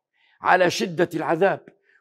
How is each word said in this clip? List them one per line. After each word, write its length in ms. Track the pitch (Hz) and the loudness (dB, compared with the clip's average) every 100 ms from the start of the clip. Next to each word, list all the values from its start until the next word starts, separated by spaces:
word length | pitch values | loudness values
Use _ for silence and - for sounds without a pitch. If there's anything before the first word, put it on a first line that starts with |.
| _ _ _ _ | _ _ _ _
على 280 | 147 180 175 | 2 2 2
شدة 400 | - 214 165 165 160 | 0 -4 -2 -2 -2
العذاب، 500 | 143 160 190 156 - _ _ _ | -4 0 0 -2 -10 _ _ _